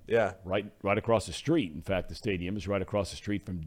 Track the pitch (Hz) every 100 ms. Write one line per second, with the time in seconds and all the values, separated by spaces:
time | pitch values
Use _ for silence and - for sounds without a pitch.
0 | - 113 98 - 90 101 101 - 98 104
1 | 117 113 - - - 165 92 71 - 92
2 | 85 80 110 92 87 104 95 101 92 104
3 | 92 - - 101 - 90